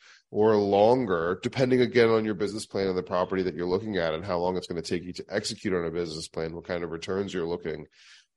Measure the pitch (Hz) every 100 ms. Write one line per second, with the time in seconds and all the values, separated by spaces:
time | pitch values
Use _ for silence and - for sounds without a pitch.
0 | _ - _ 104 107 107 101 101 107 127
1 | 117 87 82 95 - - 127 127 120 120
2 | 113 113 110 98 101 107 - 104 98 92
3 | 90 90 90 95 90 78 87 92 107 95
4 | 82 78 98 87 90 92 - 85 82 90
5 | 90 90 - 101 107 110 107 92 82 85
6 | 85 78 - - 80 85 - 87 85 82
7 | - 95 101 92 82 87 82 76 - _
8 | - - _